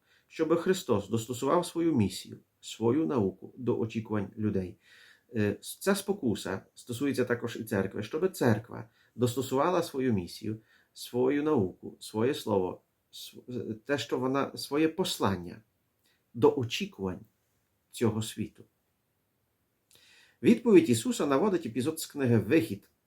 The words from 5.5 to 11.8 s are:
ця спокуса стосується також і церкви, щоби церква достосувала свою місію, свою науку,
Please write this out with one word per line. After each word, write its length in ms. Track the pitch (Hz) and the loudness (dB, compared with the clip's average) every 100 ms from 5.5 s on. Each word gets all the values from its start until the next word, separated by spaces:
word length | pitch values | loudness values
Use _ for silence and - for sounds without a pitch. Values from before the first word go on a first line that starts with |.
| 101 | -2
ця 340 | - - - | -8 -6 -2
спокуса 680 | 196 - 202 127 92 87 95 - | 0 -2 -2 -2 -2 -4 -8 -10
стосується 500 | - - 117 143 127 | -18 -12 -4 -2 0
також 320 | 120 117 117 - | 0 -2 -4 -8
і 80 | |
церкви, 380 | 110 104 95 - | -2 0 0 -4
щоби 260 | 113 156 185 | -6 -2 -2
церква 600 | - 135 110 - 113 117 _ _ | 2 2 2 -2 -12 -14 _ _
достосувала 680 | - 120 127 117 131 160 180 | -2 0 0 -2 0 2 0
свою 300 | 165 139 131 | -2 -2 0
місію, 480 | 104 87 - 110 110 - _ _ | 0 -2 -8 -10 -10 -12 _ _
свою 480 | - - 123 127 147 | -20 -6 0 0 2
науку, 540 | 151 147 92 - | 2 2 0 -4